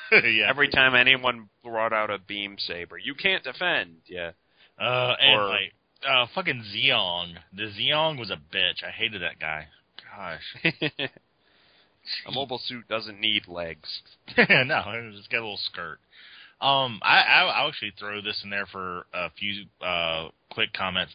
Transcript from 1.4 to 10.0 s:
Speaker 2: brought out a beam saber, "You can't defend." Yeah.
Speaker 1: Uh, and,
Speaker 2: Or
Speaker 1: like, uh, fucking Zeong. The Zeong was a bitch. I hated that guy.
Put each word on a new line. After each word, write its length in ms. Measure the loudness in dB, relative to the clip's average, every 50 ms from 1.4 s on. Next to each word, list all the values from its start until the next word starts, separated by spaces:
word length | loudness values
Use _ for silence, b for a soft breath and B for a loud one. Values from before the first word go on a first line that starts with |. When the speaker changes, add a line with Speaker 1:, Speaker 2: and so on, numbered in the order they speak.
| -6 -18 _ _ -12
Speaker 2:
brought 300 | -6 -2 0 0 2 2
out 160 | 2 0 0
a 80 | -2
beam 400 | -6 -6 -8 -8 -8 -8 -8 -8
saber, 400 | -8 -8 -8 -6 -8 -10 -10 -12
"You 160 | -12 -10 -10 -6
can't 300 | -2 0 0 0 0 -4
defend." 540 | -6 -6 -4 -2 0 0 0 -2 -4 -8 -20 _
Yeah. 240 | -12 -10 -8 -8 -8 -10 _ b b b b b b b -4
Speaker 1:
Uh, 340 | -2 0 0 2 2 0 2 6
and, 180 | 6 6 8 6
Speaker 2:
Or 80 | 4 2
Speaker 1:
like, 240 | 2 0 -2 -4 -8 _ _ _ _ -6 -2
uh, 220 | 2 2 2 2 0 -2
fucking 300 | -4 -2 -2 -4 -4 -6 -10 -4
Zeong. 600 | 0 2 2 2 2 0 -2 -4 -6 -6 -8 -12 -16 -18 _ -10
The 140 | -10 -8 -8 -6 -4
Zeong 380 | -2 0 2 2 2 0 -2 -4
was 120 | -8 -8
a 60 | -8
bitch. 460 | -10 -10 _ -2 0 0 0 0 -2 -8
I 60 | -10
hated 320 | -6 -4 -4 -4 -2 -4
that 160 | -6 -6 -6 -6
guy. 280 | -8 -6 -6 -6 -8 -12 _ _ _ _ _ -20